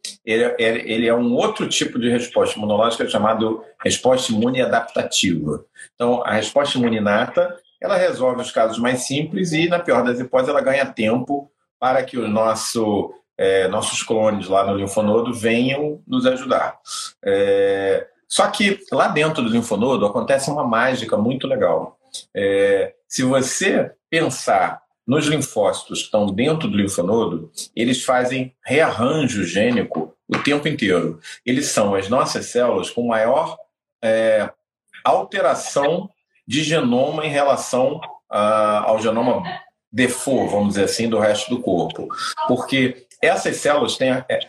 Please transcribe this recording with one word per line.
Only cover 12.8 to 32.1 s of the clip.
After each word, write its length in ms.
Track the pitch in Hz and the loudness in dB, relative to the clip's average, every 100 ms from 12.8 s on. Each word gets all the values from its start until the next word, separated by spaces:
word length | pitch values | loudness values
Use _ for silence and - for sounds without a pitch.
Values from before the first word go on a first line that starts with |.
| 110 101 - - _ - | 0 0 -2 -10 _ -2
é, 300 | 95 98 92 | 2 4 2
nossos 360 | 104 107 - | 0 -4 -6
clones 420 | - 113 107 101 90 | -2 0 2 0 0
lá 180 | 95 | 0
no 120 | 98 98 | 2 -2
linfonodo 580 | 98 - 104 110 120 | -2 0 2 2 0
venham 640 | 110 113 117 127 139 151 151 - | -2 0 2 0 0 -4 -6 -4
nos 180 | 127 123 | 0 0
ajudar. 520 | 127 131 98 80 - - - - - | 0 0 0 0 -6 -12 -12 -12 -8
É, 800 | 101 98 101 98 98 98 98 95 - _ _ | -2 2 4 4 2 2 0 0 -2 _ _
só 180 | - 202 | 0 0
que 320 | - 202 196 - | 2 0 0 -2
lá 160 | 131 196 | 0 2
dentro 340 | 165 156 156 | 2 0 0
do 60 | 117 | 0
linfonodo 560 | 117 117 101 120 123 101 | 0 0 0 0 2 0
acontece 440 | 120 107 135 143 | 0 0 0 0
uma 140 | 147 | -2
mágica 520 | 131 113 123 127 - 107 | 0 2 0 0 -2 0
muito 300 | 110 135 135 | 0 0 -2
legal. 500 | 127 90 - - - _ - - | 0 2 0 -4 -12 _ -20 -12
É, 600 | 95 98 98 98 98 95 - _ | -4 0 2 2 2 0 -6 _
se 140 | - | -2
você 680 | 127 131 127 - 190 - 127 - _ | 2 2 0 0 0 0 -2 -6 _
pensar 760 | 165 165 - - 101 87 85 - _ - | -2 0 -2 0 2 2 -4 -16 _ -2
nos 200 | 147 143 | 0 2
linfócitos 720 | 151 - 113 98 90 - 95 | 0 -2 0 0 -2 -6 -10
que 40 | |
estão 220 | - 107 101 | -2 0 0
dentro 420 | 95 139 156 120 | 0 0 0 -2
do 80 | 101 | 0
linfonodo, 720 | 98 - 90 113 110 82 - - - | 0 -2 0 0 0 -4 -8 -14 -12
eles 300 | - 117 127 | -4 -2 0
fazem 500 | - 127 127 131 131 - | 0 0 0 -2 -6 -10
rearranjo 800 | - 135 156 95 120 156 135 104 | -2 2 2 2 0 0 0 -2
gênico 680 | 87 92 117 120 87 - - - - | -2 0 2 0 -2 -6 -8 -12 -6
o 100 | - | -2
tempo 300 | - 147 160 | 0 0 0
inteiro. 500 | 143 101 90 82 82 - - | -2 2 2 0 -6 -14 -10
Eles 220 | - 131 147 | -2 -2 0
são 280 | - 104 | 0 2
as 140 | 98 | 0
nossas 380 | 92 | 0